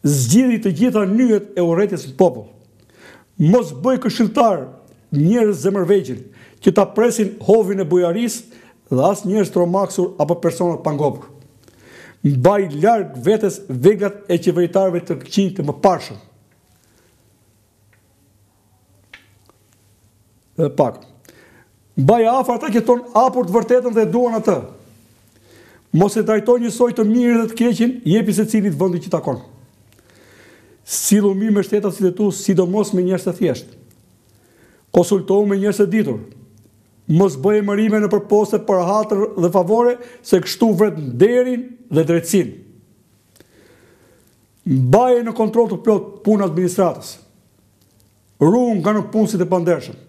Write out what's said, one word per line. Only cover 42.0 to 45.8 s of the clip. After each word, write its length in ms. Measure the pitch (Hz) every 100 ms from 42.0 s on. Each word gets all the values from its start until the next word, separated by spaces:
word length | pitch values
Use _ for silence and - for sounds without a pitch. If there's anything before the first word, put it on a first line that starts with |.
| 156
drejtësinë. 460 | 170 165 202 123 - - - _ _ _ _ _ _ _ _ _ _ _ _ _ _ _ _ _ _ -
Mbaje 540 | 135 127 185 254 240
në 120 | 233 -
kontroll 320 | 220 226 233
të 80 | 185